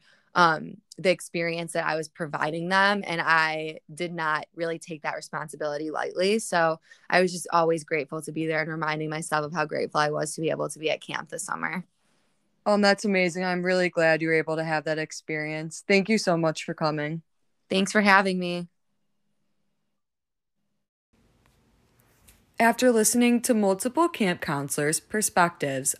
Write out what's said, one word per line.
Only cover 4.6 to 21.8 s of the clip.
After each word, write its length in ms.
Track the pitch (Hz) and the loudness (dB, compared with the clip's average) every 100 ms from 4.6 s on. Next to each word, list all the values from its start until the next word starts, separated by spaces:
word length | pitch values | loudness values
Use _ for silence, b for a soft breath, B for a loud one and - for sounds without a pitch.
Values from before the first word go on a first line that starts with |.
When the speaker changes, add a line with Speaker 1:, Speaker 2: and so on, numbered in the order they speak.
| 165 165 | -6 -6
Speaker 1:
take 240 | - 156 | -10 -10
that 140 | 156 147 | -8 -8
responsibility 760 | - 151 151 - 151 147 156 | -8 -10 -10 -8 -6 -6 -6
lightly. 480 | - - - 185 226 | -6 -6 -2 0 0
So 400 | - 175 165 160 b b b | 0 2 2 0 b b b
I 120 | 180 | 2
was 120 | 185 | 2
just 160 | 180 - | 0 -2
always 320 | 170 165 165 | 2 4 2
grateful 360 | 147 160 139 156 | -2 -4 -4 -8
to 100 | 156 | -8
be 140 | 156 160 | -6 -4
there 140 | 156 | -2
and 100 | 156 | -4
reminding 380 | 160 156 156 156 | -4 -4 -4 -4
myself 360 | 156 170 151 151 | -6 -4 -2 -2
of 60 | |
how 120 | 165 | -4
grateful 360 | 156 - - 151 | -4 -2 -2 0
I 100 | 151 | 0
was 240 | 151 151 | -2 -4
to 60 | - | -4
be 100 | 160 | -4
able 180 | 147 147 | -2 -4
to 100 | 151 | -6
be 120 | 156 | -4
at 100 | - | -4
camp 300 | - 143 165 | -6 -8 -8
this 140 | 160 | -10
summer. 400 | - - 80 180 - _ _ _ _ _ _ _ - | -10 -8 -6 -8 -12 _ _ _ _ _ _ _ 0
Speaker 2:
Um, 160 | 208 | 4
that's 240 | 202 196 214 | 4 4 2
amazing. 380 | 190 180 165 | 2 2 0
I'm 180 | 185 180 | -2 -2
really 260 | 180 185 180 | 0 2 0
glad 320 | 170 165 160 | 2 4 4
you 80 | 160 | 2
were 60 | |
able 220 | 160 151 160 | 0 0 -2
to 80 | |
have 200 | 160 156 | -2 -2
that 140 | 151 156 | -2 -4
experience. 840 | 156 - - 156 151 156 160 - - | -4 -10 -8 -6 -4 -6 -8 -8 2
Thank 200 | 196 196 | 4 4
you 100 | 220 | 2
so 180 | 196 165 | 2 2
much 280 | 160 156 | 2 -2
for 100 | - | -6
coming. 480 | 165 156 151 147 160 - _ _ _ - | -4 -2 -2 -4 -6 -10 _ _ _ -4
Speaker 1:
Thanks 200 | 190 196 | 0 2
for 120 | 214 | 2
having 360 | 208 196 190 185 | 6 6 4 0
me. 300 | 175 175 175 _ _ _ _ _ _ _ _ _ _ _ _ _ _ _ _ _ _ _ _ _ _ _ _ _ _ _ _ _ _ _ | -2 -4 -8 _ _ _ _ _ _ _ _ _ _ _ _ _ _ _ _ _ _ _ _ _ _ _ _ _ _ _ _ _ _ _